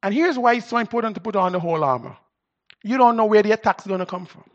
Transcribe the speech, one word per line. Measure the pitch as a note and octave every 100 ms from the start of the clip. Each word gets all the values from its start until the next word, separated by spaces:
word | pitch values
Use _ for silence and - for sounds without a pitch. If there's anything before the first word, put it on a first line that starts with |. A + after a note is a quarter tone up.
And | G3
here's | A3 E4+ C4
why | A#3+
it's | A#3+ -
so | A#3
important | A3+ A#3 A3+
to | G3
put | G3+ G3+
on | F#3
the | F3+
whole | E3+ D#3+
armor. | D3 B2 A2+ - _ _ _ _ _ _
You | G3+ C4
don't | A#3+ A#3
know |
where | A3 G#3+
the | G#3
attack's | A3 A3 F#3 G3
gonna | F#3+ F3+
come | F3+ F3+
from. | - -